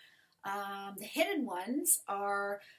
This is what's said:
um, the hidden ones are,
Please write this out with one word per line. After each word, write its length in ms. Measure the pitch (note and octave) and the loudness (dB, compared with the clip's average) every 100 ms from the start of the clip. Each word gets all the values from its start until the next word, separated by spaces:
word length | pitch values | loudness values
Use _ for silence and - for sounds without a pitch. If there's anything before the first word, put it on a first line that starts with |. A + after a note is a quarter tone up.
| - - _ _ G3 | -20 -20 _ _ -6
um, 500 | G3+ G3 G3 G3 G3 | -4 -4 -6 -8 -8
the 80 | G#3+ | -4
hidden 400 | D4 F#4 E4 A#3+ | 2 2 2 0
ones 560 | F3+ G3+ C#4+ F4 - - | -2 -2 2 4 4 2
are, 540 | G3+ G3+ G3+ G3+ D4+ - | -2 0 0 0 -4 -10